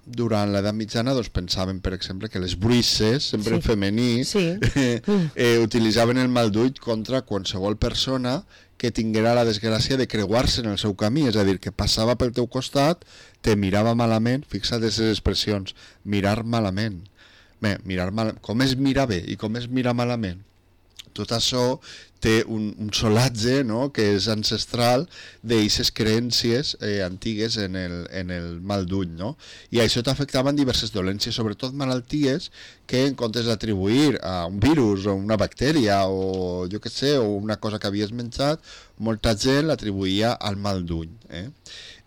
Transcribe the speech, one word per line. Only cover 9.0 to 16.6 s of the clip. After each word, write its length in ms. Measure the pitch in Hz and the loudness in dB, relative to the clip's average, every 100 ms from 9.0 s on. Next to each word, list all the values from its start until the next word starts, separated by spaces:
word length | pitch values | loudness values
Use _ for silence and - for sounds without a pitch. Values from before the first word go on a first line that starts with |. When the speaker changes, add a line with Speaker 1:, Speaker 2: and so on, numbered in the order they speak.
| 110 110 113 120 | 0 2 4 4
Speaker 1:
la 100 | 117 | 2
desgràcia 520 | 101 110 110 - 135 | 0 0 0 0 0
de 100 | 120 | 0
creuar-se 540 | 107 95 117 135 - | -2 0 2 2 0
en 100 | 113 | -2
el 80 | 98 | -2
seu 160 | 107 95 | -2 0
camí, 320 | 107 147 135 | 0 2 2
és 80 | 107 | 4
a 80 | 98 | 2
dir, 140 | 92 | 2
que 120 | 98 | -2
passava 440 | - 104 - 113 120 | -4 -2 0 0 2
pel 160 | 123 | 0
teu 140 | 123 120 | 0 -2
costat, 580 | 131 - 139 143 175 - - - _ | -4 -2 2 2 0 -6 -20 -20 _
te 140 | 117 104 | 0 2
mirava 380 | 98 104 113 | 4 2 2
malament, 500 | 117 117 110 117 135 - | 2 2 2 2 0 -4
fixa't 320 | 98 - 120 | -6 -4 0
en 60 | 113 | 0
les 80 | 107 | 2
expressions, 760 | 110 101 - 92 - 104 95 - - - 98 | 2 2 0 0 0 -2 -4 -12 -20 -14 -4
mirar 380 | 101 98 110 | 0 2 0
malament. 600 | 113 117 | 0 0